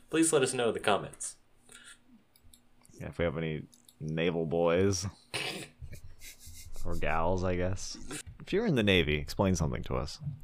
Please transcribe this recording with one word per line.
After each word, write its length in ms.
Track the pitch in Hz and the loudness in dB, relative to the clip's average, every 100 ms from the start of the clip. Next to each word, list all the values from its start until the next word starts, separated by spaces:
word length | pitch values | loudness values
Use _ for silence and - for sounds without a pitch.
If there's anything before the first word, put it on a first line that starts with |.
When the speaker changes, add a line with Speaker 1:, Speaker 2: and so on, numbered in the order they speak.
| - | -4
Speaker 1:
please 240 | 156 160 | 0 4
let 80 | 151 | 4
us 120 | 131 | 2
know 140 | 131 117 | 0 0
in 60 | |
the 80 | 101 | 0
comments. 560 | - 98 73 - - - _ _ - - - - _ 240 _ _ - - _ _ - - | 2 0 0 -10 -12 -14 _ _ -20 -20 -20 -20 _ -20 _ _ -20 -20 _ _ -20 -14
Speaker 2:
Yeah, 80 | 85 | -10
if 100 | - | -2
we 60 | |
have 140 | 85 73 | -2 0
any 240 | 80 76 - - _ - | -4 -4 -8 -18 _ -12
naval 440 | 78 80 87 85 82 | -6 -2 0 0 0
boys 600 | 85 85 85 98 92 95 - - - - - - - - - - - - - - - - - | 2 4 4 4 2 -4 -10 -10 -8 -6 -8 -12 -16 -14 -14 -14 -16 -18 -18 -18 -16 -8 -2
or 120 | 87 85 | 0 2
gals, 480 | 73 80 82 92 92 | 2 2 2 2 0
I 100 | 87 | 0
guess. 420 | 90 101 - - - - - - - | 0 -2 -6 -10 -10 -12 -12 -14 -4
If 60 | |
you're 140 | 185 233 | 0 2
in 100 | 135 | 4
the 80 | |
Navy, 320 | 104 92 73 76 | 6 6 6 2
explain 400 | 71 - 98 87 | 0 2 2 4
something 260 | 78 60 | 0 -2
to 120 | - 64 | -2 -4
us. 240 | 67 - - - | -4 -8 -10 -8